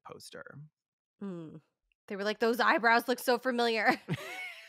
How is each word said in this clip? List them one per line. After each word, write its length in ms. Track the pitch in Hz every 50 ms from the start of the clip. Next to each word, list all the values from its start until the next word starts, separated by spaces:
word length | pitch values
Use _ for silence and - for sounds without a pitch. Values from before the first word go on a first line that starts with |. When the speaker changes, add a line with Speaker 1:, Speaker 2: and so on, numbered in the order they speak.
| -
Speaker 1:
poster. 540 | - - 107 - - - 82 - - - 143 151 151 _ _ _ _ _ _ _ _ _ - 202
Speaker 2:
Mm. 380 | 196 180 170 160 151 160 156 - _ _ _ _ _ _ _ _ -
They 80 | 214
were 80 | 190 202
like, 160 | 208 214 -
"Those 180 | 233 226 233 220
eyebrows 460 | 226 208 220 226 202 233 226 240 233 -
look 100 | 247 240
so 200 | - - 247 233
familiar." 600 | - 254 247 240 240 233 226 220 202 247 269 - - -
<laughs> 100 | 170 - - - - - - - - - -